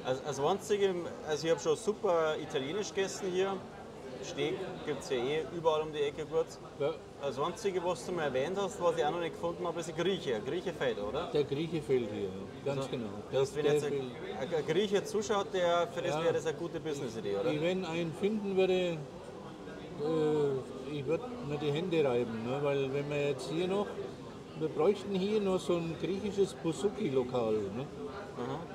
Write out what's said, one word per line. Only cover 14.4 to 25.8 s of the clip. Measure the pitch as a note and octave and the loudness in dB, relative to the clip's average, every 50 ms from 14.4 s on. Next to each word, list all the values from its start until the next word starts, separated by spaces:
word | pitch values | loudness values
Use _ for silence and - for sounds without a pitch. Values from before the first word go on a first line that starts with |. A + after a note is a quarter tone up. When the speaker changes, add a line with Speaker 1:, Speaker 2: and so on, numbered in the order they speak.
| - F#3 | -4 0
Speaker 1:
ein, | E3+ | 0
ein | D#3 C#3+ | 0 0
Grieche | D3+ D#3 F3 G#3+ G3 G3+ F#3+ | 2 2 2 4 4 2 2
zuschaut, | - - - G#3 G#3+ - G#3+ G3+ - - | 2 2 -2 -2 0 2 2 0 0 0
der, | - F#3 F3 E3+ E3+ F3 E3+ E3 | 0 2 4 6 6 4 2 2
für | - F3 | -2 -2
das | E3+ - C#3+ | 0 0 0
Speaker 2:
Ja. | D#3 | 4
Speaker 1:
wäre | E3 E3 D#3 | 4 4 4
das | D#3+ D3 | 4 2
eine | D#3+ D3 | 0 -2
gute | - E3+ D#3+ D#3+ D#3+ | -2 -4 -4 -4 -4
Business-Idee, | D3 D#3+ D3 C#3 D3 A#2+ G#2+ A2+ G2+ G2+ G2 | -2 -2 -2 -2 -4 -4 -4 -4 -2 0 0
oder? | G2 G2+ - | 2 2 2
Speaker 2:
Ich, | D3+ D3+ | 2 2
wenn | D#3 F3 F#3 F#3+ F#3 | 2 2 2 2 0
einen | D#3+ D#3+ E3+ E3+ E3 | -2 -2 -2 -2 -2
finden | D3 - G3+ G3+ A3 G#3+ G3+ G3 F#3+ | -2 0 0 0 0 0 0 2 4
würde, | F#3 F#3+ F#3 F#3 F#3 F3+ F3 E3 D3+ D3 - - - - - - - - - - - - - - - - - - C#3+ | 4 6 6 6 4 4 2 0 -2 -6 -10 -10 -12 -12 -12 -12 -12 -12 -12 -12 -12 -12 -12 -10 -10 -10 -10 -6 -4
äh, | D3 D#3 D#3+ D#3 D3+ D3+ D3+ D3+ C#3+ C#3+ C3+ C3 B2 - - C3 C3 C3+ | 0 2 2 4 4 4 4 4 4 2 2 0 -4 -6 -8 -8 -8 -6
ich | D3+ D3 C3+ | -6 -4 0
würd | C#3 E3 E3 - - - - - C#3+ | 0 0 0 0 -4 -6 -6 -4 -4
mir | D3 C#3+ | -4 0
die | D3+ D3 | 0 0
Hände | C#3 D#3 F3+ F#3 E3 D#3+ C#3+ | 0 0 0 2 4 4 4
reiben, | C3+ A#2+ A#2+ B2 A2+ A2+ A2 A2+ | 4 4 2 2 0 -2 -4 -2
ne? | A#2+ C3 C#3+ | -2 -2 0
Weil | D3 C#3+ C#3+ C#3 C#3 C3+ C3+ | 2 2 2 2 2 0 0
wenn | C#3+ C#3+ D3 | -2 -2 0
wir | D3 D3 C#3+ C#3+ | 0 0 2 0
jetzt | C#3+ - - - | 0 -2 -4 -2
hier | D#3 E3 F3+ | -2 0 0
noch, | F#3 F#3+ G#3 G3+ - - - - - - - - - - - - - - D#3 | 0 0 0 0 -2 -4 -6 -8 -8 -10 -10 -12 -12 -12 -12 -14 -12 -6 -2
wir | D#3 D3+ | -2 -2
bräuchten | C3 C#3+ D#3 G3 G#3+ - - G3+ G3 | 2 4 4 4 4 2 -2 -2 0
hier | F#3 F#3 G3+ G#3+ G#3+ | 0 2 2 2 2
noch | G3+ F#3+ F#3 F3+ | 4 4 2 2
so | - - F3 | 2 2 2
ein | E3+ | 2